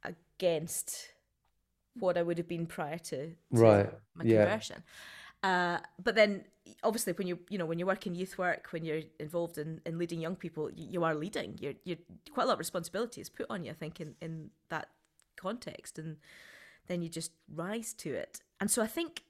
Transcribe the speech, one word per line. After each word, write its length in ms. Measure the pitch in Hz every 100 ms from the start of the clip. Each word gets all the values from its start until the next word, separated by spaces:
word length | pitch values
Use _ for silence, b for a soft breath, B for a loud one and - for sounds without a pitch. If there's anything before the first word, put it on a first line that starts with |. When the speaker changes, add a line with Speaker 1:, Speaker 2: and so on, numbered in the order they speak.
Speaker 1:
against 1040 | - 170 _ _ 180 160 165 - - - - _ _ _ _ _ _ _ _ -
what 220 | 190 175
I 60 |
would 160 | 170 170
have 80 | 170
been 180 | 170 165
prior 320 | - 151 165
to, 300 | - 135 156
to 80 | 165 _
Speaker 2:
Right. 420 | 120 113 101 101 - _ -
Speaker 1:
my 80 |
Speaker 2:
Yeah. 220 | 110 110 104
Speaker 1:
conversion. 380 | 214 - - - B B B B B
Uh, 340 | 190 180 175 175 - -
but 120 | 190 214
then 280 | 214 196 - _ - -
obviously 320 | - 220 -
when 140 | 175 185
you, 100 | 175 -
you 80 | 196
know, 80 | 165
when 100 | 165
you 80 | 180
work 220 | 190 196
in 80 | 175
youth 200 | 185 -
work, 300 | 180 - -
when 120 | 170
you're 180 | 165 151 156 _
involved 400 | 151 170 170 170
in, 200 | 151 160 -
in 140 | 165
leading 200 | 170 170
young 160 | 160 185
people, 360 | 170 160 151
you, 160 | - -
you 140 | 175
are 100 | 160
leading. 420 | 156 165 - - -
You're, 140 | 143 -
you're, 140 | - 165 - - -
quite 120 | - 247
a 20 |
lot 60 |
of 60 | 208
responsibility 600 | 160 185 165 190 233 -
is 80 | -
put 160 | - -
on 120 | 214
you, 60 | 139
I 60 | 160
think, 260 | 156 -
in, 140 | 151 -
in 280 | 165 160 151 _ _
that 200 | 175 - _ _ _ _ -
context, 640 | 185 240 - - - -
and 180 | 156 156 b b b b b b _
then 160 | 175
you 60 | 170
just 220 | 165 165 _ -
rise 460 | 156 175 226 220 -
to 160 | 160 110
it. 260 | - - _ _
And 120 | 202
so 100 | 240
I 60 | 220
think 340 | - 339 - _